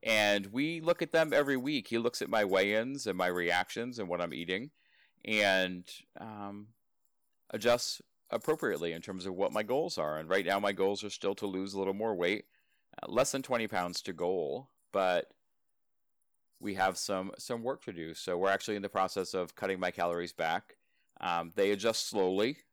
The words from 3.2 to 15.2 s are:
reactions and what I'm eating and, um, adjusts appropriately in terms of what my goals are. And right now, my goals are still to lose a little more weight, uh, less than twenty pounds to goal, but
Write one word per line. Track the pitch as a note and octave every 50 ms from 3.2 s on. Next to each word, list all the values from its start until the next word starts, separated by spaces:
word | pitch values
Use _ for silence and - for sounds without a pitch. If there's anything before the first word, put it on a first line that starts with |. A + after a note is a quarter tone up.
| F2+ F2+
reactions | F2+ F2+ E2+ E2+ F2 F2+ F#2 - - A#2 A#2 B2 B2 A#2
and | G#2 F2
what | F2 F2
I'm | F2 E2+ C#2+
eating | C#2 E2+ E2+ F2+ G2 A#2+ D#3 _ _ _ _ _ _ _ _ _ _ _
and, | - A2 G#2+ G#2 G2+ F#2+ F#2+ F#2 F#2 F#2 F2+ F2+ - - - - _ _ -
um, | - A2+ G#2+ G#2 G2+ G2+ G2+ G#2 G#2 G#2+ A2+ _ _ _ _ _ _ _ _ _ _ _ _ _ _ _
adjusts | - A#2 G2+ A#2+ A#2+ B2 - - - - - _ _ _ _ _
appropriately | - A#2 - - D#3 D#3+ - B2+ F#2+ D2 D#2+ E2+
in | E2 E2
terms | F2 - G2 F#2+ F2+
of | G2 F#2
what | F2 G2 F2+ -
my | G#2+ G#2+
goals | G#2 A#2+ C#3 D#3+ F#3 - -
are. | D#2+ D2+ D2+ D#2
And | D#2+ D#2+
right | F#2 G2 G2
now, | E2 G2 G2
my | G2+ G2+ G2+
goals | F#2 F#2+ F#2+ G2+ G2+ G#2
are | G#2
still | - - - G2 G2
to | - - G2+
lose | F#2 F#2 F#2+ G2 G2
a | G2
little | G2 F#2+ G2
more | G2 G#2+ A2+ G#2+
weight, | F2+ F2 F2 G2+ G#2 - _ _ _ _ _ _ _ _ _ - -
uh, | - -
less | - A2+ C3+ -
than | - C#3
twenty | C3+ - C3 A#2 A2+ G#2
pounds | A2 F#2+ F2+ F2 F2+ -
to | - -
goal, | F#2 D#2+ F2 F2 F#2 F#2 D#2+ C#2+ C#2 - C3+ _ _ _ _ _
but | - G2 F#2+ F#2 F2+ F2